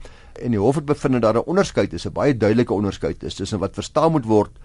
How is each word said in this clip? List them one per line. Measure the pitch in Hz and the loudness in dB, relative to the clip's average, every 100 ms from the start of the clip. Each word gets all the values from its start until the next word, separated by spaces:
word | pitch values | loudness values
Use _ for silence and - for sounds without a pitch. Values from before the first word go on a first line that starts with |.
| - - - - | -20 -20 -20 -10
en | 120 110 | -2 2
die | |
hof | 107 143 | 2 0
het | 143 | -2
bevind | 139 143 123 | -2 0 2
dat | 113 | 2
daar | 110 | 2
'n | - | 0
onderskeid | 185 185 - 98 | 0 0 0 -2
is, | 85 101 | -4 -6
'n | |
baie | 80 131 123 | 0 0 2
duidelike | 104 113 123 | 2 2 2
onderskeid | 101 101 - 80 85 | 0 0 -2 -6 -6
is | - - | -10 -8
tussen | 98 107 | -6 -4
wat | 92 | -4
verstaan | - - 151 160 | -6 -4 0 2
moet | 156 110 | 0 2
word | 107 101 - | 2 2 -6